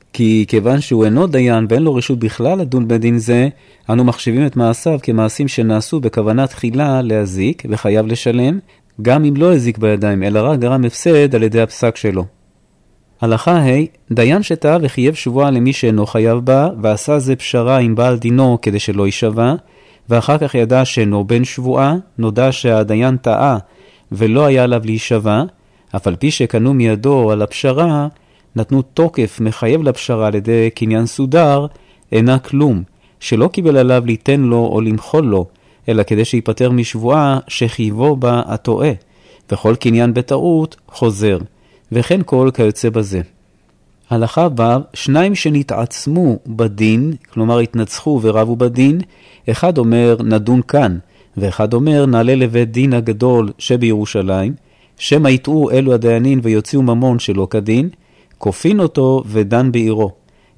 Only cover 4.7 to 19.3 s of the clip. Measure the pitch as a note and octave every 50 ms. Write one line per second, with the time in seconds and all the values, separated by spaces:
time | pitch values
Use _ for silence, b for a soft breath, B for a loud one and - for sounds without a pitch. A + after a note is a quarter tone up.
4.7 | A#2 - - E3+ D#3 C3+ - C3+ A#2 A2 A2 A2 - - C#3+ C3+ - C3 A2+ A2
5.7 | A2 G#2+ - - E3 D3+ B2 A2 - A#2 G#2 G#2+ A2+ C3 C3+ - - - - A#2
6.7 | A#2 C3+ D3 C#3+ C3+ C3 B2 A2+ G#2+ G#2+ G#2 F#2+ F#2 F#2+ F#2+ C3 E3+ - - A2+
7.7 | G#2+ - - G2+ G#2 G#2+ A2 A2 A#2 - - B2 A#2 B2 B2 C#3 F3 G3 b b
8.7 | b b b b b - G#2+ A#2+ C3 D3+ D3+ D3 C#3 C#3 E3 F3+ F3 C#3 A#2 A#2+
9.7 | A2+ A2 A2 G#2+ G#2+ G2 G#2 G#2 G2+ F#2+ F#2+ G2+ G#2 G#2+ A2 C#3+ D#3 C3 A#2+ A#2+
10.7 | C3+ C3 B2 A#2 - - - F3 D#3+ D3 D3 C#3 B2+ A2 A2 A2 A2 A#2 A2+ -
11.7 | - - B2 A#2 - - - G#2 F#2 F#2 F2+ - _ _ _ _ _ _ _ _
12.7 | _ _ _ _ _ _ _ _ _ - A#2 A2+ A2+ A2+ - E3+ F3 E3+ C#3+ C3
13.7 | C3 C#3+ D#3+ - _ _ _ - A#2 A#2+ A#2 C3 E3 G3+ G3+ - E3 D#3+ - D3
14.7 | D#3+ F3 D#3 C3+ - B2+ B2 D3 D#3 - - B2+ A#2+ C3+ C#3+ C#3+ C3 A#2+ A#2+ C3+
15.7 | C3 - B2+ A2+ G#2+ G#2 G#2 - - A2+ A2 A2+ A#2 A#2+ B2 C3 C3 C3+ D3 F3
16.7 | - A2 G#2+ G#2+ G#2+ G#2 - D3 D3 D3 B2+ C3 C3 - - - - A#2+ A#2 B2
17.7 | C3+ C3 A#2+ A2+ A2 A#2 A#2+ B2+ B2 A#2 A#2+ A#2 B2 C3 C3+ B2+ A#2+ A2+ - G#2+
18.7 | G2+ G2+ - A2 G2 G2+ G2 G2 - - A#2+ A2